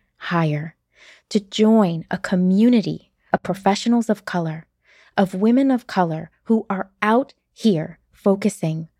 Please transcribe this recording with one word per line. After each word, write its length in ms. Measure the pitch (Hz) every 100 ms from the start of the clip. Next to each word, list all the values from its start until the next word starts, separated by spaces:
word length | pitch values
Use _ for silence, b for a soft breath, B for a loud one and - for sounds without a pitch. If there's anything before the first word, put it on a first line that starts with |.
| _ _
Hire, 600 | - 170 160 147 160 - _ b b b _
to 100 | 208
join 640 | 202 - 214 220 185 165 -
a 80 | 180
community 920 | - 180 185 190 240 240 160 160 - _ _
of 100 | -
professionals 680 | - 190 190 202 233 233 226
of 140 | -
color, 420 | - 180 160 160 - _ b b b -
of 180 | 185
women 360 | 185 214 247 277
of 160 | 247 -
color 440 | - 175 160 165 _
who 220 | - 220 -
are 220 | 190 190 _
out 320 | 208 233 277 _ _
here 460 | - 226 165 165 - _
focusing 760 | _ 208 196 202 - 160 160 160